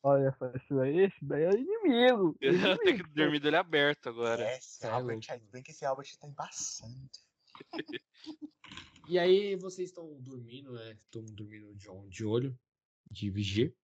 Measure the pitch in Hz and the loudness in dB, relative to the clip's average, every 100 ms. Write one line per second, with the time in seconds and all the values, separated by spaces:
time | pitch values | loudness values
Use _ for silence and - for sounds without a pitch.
0 | 139 139 135 131 127 131 - 139 131 160 | 4 4 2 0 -8 -8 -4 0 0 2
1 | 196 - 139 143 165 202 285 453 392 233 | 2 0 -6 0 2 2 0 0 2 6
2 | 247 233 180 - 135 180 196 190 403 247 | 6 6 2 2 2 4 2 4 2 2
3 | 165 147 151 147 147 156 185 156 143 147 | -2 0 2 2 2 2 2 4 4 2
4 | 131 117 117 117 117 127 - - 117 117 | -6 -2 -2 0 -2 -4 -10 -10 -4 -4
5 | 123 110 110 123 107 127 131 - 143 135 | -2 -6 -8 -12 -12 -18 -18 -8 -6 -4
6 | 139 - 147 139 165 - - - 113 127 | -8 -18 -18 -12 -12 -10 -10 -10 -14 -16
7 | 135 - _ _ _ - - 330 - - | -18 -20 _ _ _ -20 -14 -12 -10 -12
8 | _ _ - 311 302 _ - - - - | _ _ -18 -16 -16 _ -20 -18 -20 -20
9 | - 175 180 190 202 190 190 185 175 - | -2 2 6 6 4 -4 -8 -8 -10 -10
10 | 165 143 127 127 113 127 139 120 113 107 | -18 -16 -16 -16 -16 -18 -14 -14 -14 -18
11 | _ 117 110 107 104 107 104 101 98 95 | _ -16 -14 -14 -16 -16 -20 -20 -18 -20
12 | 98 90 110 113 135 127 _ _ _ _ | -18 -6 -2 0 -2 -8 _ _ _ _
13 | _ - 101 98 101 101 147 - | _ -8 -6 -4 -2 2 0 -2